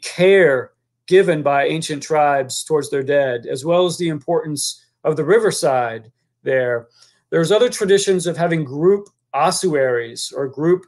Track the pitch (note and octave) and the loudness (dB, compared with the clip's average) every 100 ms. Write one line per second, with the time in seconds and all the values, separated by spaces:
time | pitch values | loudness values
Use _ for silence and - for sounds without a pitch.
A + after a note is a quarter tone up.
0 | - - F#3 G3 D#3+ C3 - _ _ _ | -8 0 4 6 4 2 -4 _ _ _
1 | - F#3 F3 D#3 C#3+ C#3+ C#3 D#3+ D#3+ D3 | 2 2 4 0 0 0 0 -2 -6 -8
2 | - D3+ D3 C#3 C3 - - D#3 C#3+ C#3 | -2 0 2 2 -2 -8 -4 -4 -2 -6
3 | C3+ C#3+ C3+ A#2+ B2 C3+ D3 F3 F3+ E3 | 0 0 0 -4 -6 -8 -2 0 0 -2
4 | E3+ D3+ - E3 D#3 D3 - - _ _ | -4 -6 -4 -4 -4 -6 -8 -10 _ _
5 | D#3 D#3 D3 A3 G#3+ - D#3 C3 A#2+ A2+ | -4 -4 2 2 2 0 -2 0 -2 -8
6 | A2 _ _ _ C#3 C3 B2 A#2 A#2 _ | -16 _ _ _ -4 -2 0 -4 -8 _
7 | _ _ - E3 D#3+ G#3+ B3 - G3 G3 | _ _ -4 -2 2 2 2 0 2 2
8 | G3 F#3 E3+ D3+ E3+ E3 C3+ C#3+ F3 G3+ | 2 0 -2 -4 -2 -2 -4 0 2 2
9 | G3+ _ _ C#3 E3 - F#3 D3 C3 A#2+ | -2 _ _ 0 0 0 -2 0 0 0
10 | A#2 A#2+ - B2+ C#3 C#3 D#3+ F#3 | -4 -10 -12 -8 -8 -2 0 0